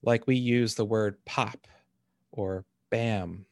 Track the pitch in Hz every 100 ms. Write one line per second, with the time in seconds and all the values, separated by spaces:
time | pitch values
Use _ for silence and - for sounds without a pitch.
0 | - 117 - 127 123 120 117 - 107 110
1 | 104 98 - - 113 - _ - _ _
2 | _ _ _ - 98 95 95 _ _ 113
3 | 117 107 87 90 98